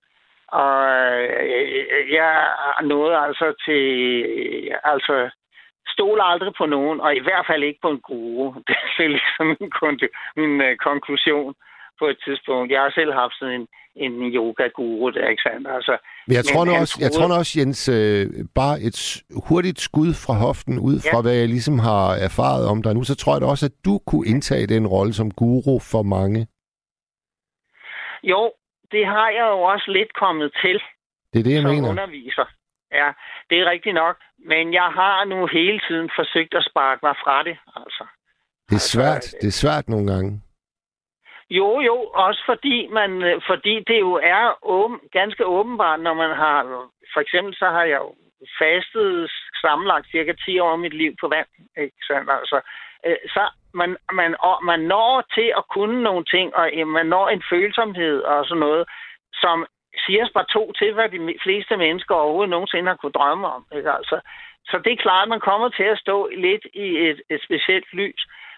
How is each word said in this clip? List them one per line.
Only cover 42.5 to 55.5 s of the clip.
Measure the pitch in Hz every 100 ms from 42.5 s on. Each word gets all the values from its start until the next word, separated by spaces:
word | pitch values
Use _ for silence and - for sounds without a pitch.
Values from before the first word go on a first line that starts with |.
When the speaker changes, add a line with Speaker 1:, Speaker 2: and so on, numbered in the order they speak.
| 226 285 240 180 220
Speaker 1:
man, | 202 185
øh, | 180 170 -
fordi | 175 208 220 190
det | 233
jo | 185 175
er | 165 190 233 -
åben-, | - 185 226 240 -
ganske | 185 202 208 196
åbenbart, | 180 226 233 180 156
når | 165
man | 160 160 156
har... | 156 147 127 127 127 _ -
For | -
eksempel | 147 180 196
så | 185 185
har | 170
jeg | 170 139
jo | - - _ _ 135 -
fastet | 160 175 180 226 202 175 160 - - -
sammenlagt | 160 151 196 156 -
cirka | 165 156 170
ti | - 185
år | 175
af | 165
mit | 175
liv | 156 160 -
på | 165
vand, | 156 - _ _ -
ikke | 143 - -
sandt? | 143 131
Altså, | 135 127 139 - - - - 165
øh, | 170 -
så | - 208 - _
man, | 175 175 180 -
man, | 190 170 165
og | 180 180
man | 175 170
når | 165 202 226 262 -
til | - 226